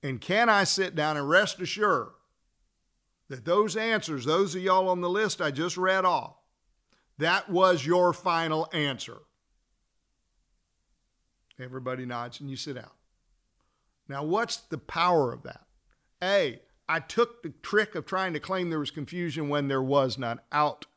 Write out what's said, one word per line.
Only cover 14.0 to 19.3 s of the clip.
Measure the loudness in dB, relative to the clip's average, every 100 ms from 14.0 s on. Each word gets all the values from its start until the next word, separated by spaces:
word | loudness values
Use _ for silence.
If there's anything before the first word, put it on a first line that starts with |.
| _
Now, | -8
what's | -2 -2 -2 -6
the | -8 -12
power | -8 0 4 4 2
of | -2
that? | -14 -18 _ _ _ _ _ _
A, | 0 2 2 -4 _ _ -4
I | -4
took | -2 0 0 0
the | -14 -14
trick | -4 -4 -4 -8
of | -6
trying | -4 -4
to | -6
claim | -4 -4 -4
there | -4
was | -6
confusion | -8 -10 -6 -6